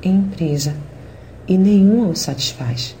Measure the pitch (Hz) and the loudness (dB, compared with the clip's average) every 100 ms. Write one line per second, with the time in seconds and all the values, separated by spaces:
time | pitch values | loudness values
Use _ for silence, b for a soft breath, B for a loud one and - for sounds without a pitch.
0 | 185 196 196 - 165 143 143 - - - | 0 0 0 -2 -4 -2 -4 -8 -12 -18
1 | B B B B - 185 196 202 196 233 | B B B B -2 2 4 6 6 4
2 | 214 160 - - - - 123 120 - - | 0 -2 -6 -6 -6 -6 -6 -6 -8 -12